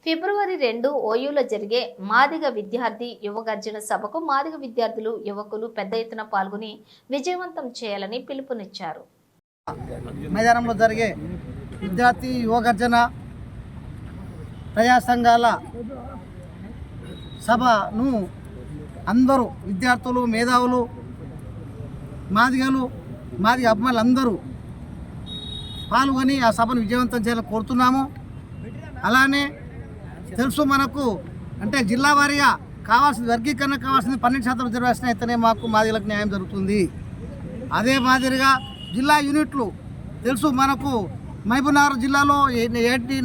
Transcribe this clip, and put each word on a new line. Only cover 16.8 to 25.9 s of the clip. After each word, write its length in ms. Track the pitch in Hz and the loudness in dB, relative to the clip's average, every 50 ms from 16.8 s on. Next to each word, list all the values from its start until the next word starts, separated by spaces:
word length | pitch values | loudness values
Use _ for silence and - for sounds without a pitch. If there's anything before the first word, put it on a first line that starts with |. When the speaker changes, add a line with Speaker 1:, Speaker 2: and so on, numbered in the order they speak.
| - - - - - - - - - - - - - | -14 -14 -14 -14 -14 -14 -14 -14 -14 -14 -14 -10 2
Speaker 2:
సభను 640 | - 226 233 247 254 233 208 196 208 214 220 247 277 254 220 190 180 - - - - - - - - - - - - - - - - | 2 2 4 6 4 4 4 2 0 -2 0 0 2 2 0 -2 -4 -8 -14 -16 -14 -14 -14 -14 -12 -12 -12 -12 -12 -14 -10 -4 2
అందరూ 340 | 202 240 254 254 269 262 240 190 - - - 180 | 4 4 6 6 6 4 4 0 -4 -10 -8 -6
విద్యార్థులు, 520 | 196 180 254 254 247 240 - 254 247 247 247 240 226 | -4 -2 2 2 2 2 0 -2 0 0 0 0 2
మేధావులు, 480 | 220 240 240 254 247 247 247 254 247 240 240 - - - - - - - - - - - - - - - - - - - - - - - - - - - - 185 | 0 2 4 4 4 4 4 2 2 0 -2 -6 -14 -14 -14 -14 -14 -14 -14 -14 -14 -14 -14 -14 -14 -14 -14 -14 -14 -12 -12 -12 -12 -12 -12 -12 -12 -8 0 4
మాదిగలు, 480 | 208 233 262 254 262 262 269 262 262 254 - - - - - - - - - - - 180 | 6 6 6 4 2 2 2 2 0 0 -2 -6 -10 -12 -14 -14 -14 -14 -12 -6 0 4
మాదిగ 220 | 220 247 254 254 226 220 | 4 4 6 6 4 4
అభిమానులు 280 | 208 226 254 247 233 220 | 4 2 2 2 4 4
అందరూ 280 | 240 254 254 269 240 202 160 - - - - - - - - - - - - - - - - - - - - - - - - - - - - - - | 4 4 4 4 2 0 -2 -6 -10 -14 -14 -14 -14 -14 -14 -14 -14 -14 -14 -14 -14 -12 -14 -12 -12 -12 -12 -12 -12 -12 -12 -12 -12 -10 -10 -6 0